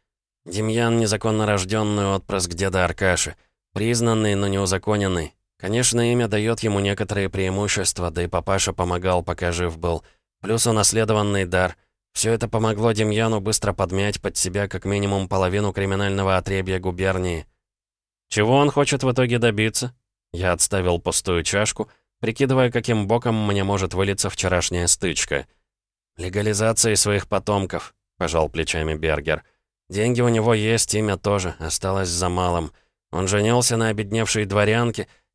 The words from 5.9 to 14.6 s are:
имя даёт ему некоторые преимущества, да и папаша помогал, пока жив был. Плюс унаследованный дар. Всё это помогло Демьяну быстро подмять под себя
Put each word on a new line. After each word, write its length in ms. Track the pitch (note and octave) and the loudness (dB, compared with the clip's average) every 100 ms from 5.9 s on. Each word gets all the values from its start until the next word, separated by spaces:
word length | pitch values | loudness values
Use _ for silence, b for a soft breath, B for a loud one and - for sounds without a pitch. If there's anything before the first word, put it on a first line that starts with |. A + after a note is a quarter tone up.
| A#2+ A#2+ | 2 2
имя 160 | A#2+ A2+ | 2 0
даёт 320 | G#2+ A2 A2+ | 0 0 0
ему 180 | A2 G2+ | 0 0
некоторые 500 | G2 G2+ G2+ G2+ F#2+ | 0 0 -2 -2 -2
преимущества, 840 | F#2+ F#2 F#2+ G#2 - F2+ - F2 | -2 -2 0 -2 -2 -2 -2 -4
да 120 | E2 | -4
и 40 | F2 | -2
папаша 460 | F2 - G2 - | -2 0 0 0
помогал, 500 | F2 F2+ F2+ F#2 F2+ | -2 -2 0 0 0
пока 280 | E2 F2 F2 | 0 -4 -2
жив 260 | E2+ F2 D#2+ | -2 -4 -4
был. 260 | E2+ D#2+ - b b _ | -4 -4 -6 b b _
Плюс 260 | F#2+ A2+ A#2+ | -2 0 2
унаследованный 800 | A2 G2+ A2+ A2 G#2+ G#2 G2 F2+ | 4 2 2 2 2 2 0 0
дар. 320 | F#2 F2+ - _ _ _ | 2 0 -2 _ _ _
Всё 200 | - A2 | -4 0
это 160 | A2+ A#2 | 0 0
помогло 440 | A2+ A2 G#2 A2+ | 0 0 2 2
Демьяну 480 | G#2+ G#2+ G#2+ A2 G#2+ | 2 0 2 0 0
быстро 340 | G2 G#2+ G2+ | -2 -2 -2
подмять 480 | F#2 F2+ F#2+ G2+ - | -2 -2 0 -2 -2
под 140 | G2 - | -6 -4
себя 320 | F#2 G2 | -4 -2